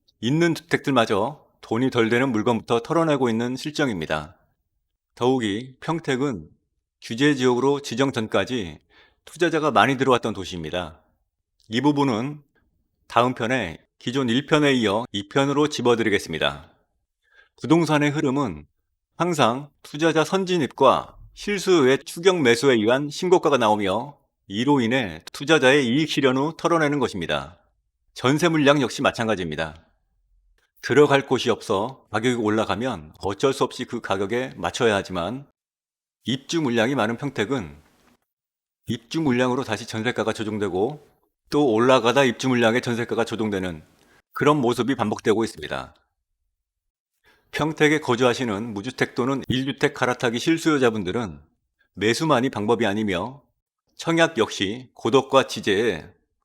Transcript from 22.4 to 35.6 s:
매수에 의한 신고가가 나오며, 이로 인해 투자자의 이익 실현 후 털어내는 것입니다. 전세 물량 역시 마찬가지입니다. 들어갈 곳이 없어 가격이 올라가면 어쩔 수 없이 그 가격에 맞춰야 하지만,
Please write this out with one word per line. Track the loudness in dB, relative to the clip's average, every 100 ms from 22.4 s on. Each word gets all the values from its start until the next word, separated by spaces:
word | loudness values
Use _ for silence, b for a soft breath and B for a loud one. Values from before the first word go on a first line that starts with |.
매수에 | 4 4 4
의한 | 2 4 0 -2
신고가가 | -4 2 4 4 2
나오며, | 4 2 0 -2 -6 -16 _ _ -10
이로 | -4 2 2
인해 | 2 0 -2 -8 -16
투자자의 | -10 2 4 6 4 4
이익 | 0 0
실현 | 2 2 2
후 | -2 -2
털어내는 | 0 0 0 0
것입니다. | -2 -4 -4 -4 -6 -16 _ _ _ _ _
전세 | -4 0 2 2
물량 | 2 4 4
역시 | 2 0
마찬가지입니다. | -2 0 -2 -2 -4 -6 -8 -10 _ _ _ _ _ _ _ _ _ _
들어갈 | 0 4 6 4 2
곳이 | -2 0
없어 | -2 -2 -2 -2 -8 _
가격이 | -2 -2 0
올라가면 | 0 0 0 -2 -4 -6 -12 -10
어쩔 | -8 0 0
수 | 0
없이 | -2 -4
그 | -10 -8
가격에 | -4 -4 -2 -4 -6 -6
맞춰야 | -6 0 2 2
하지만, | -2 -6 -6 -8 -14 _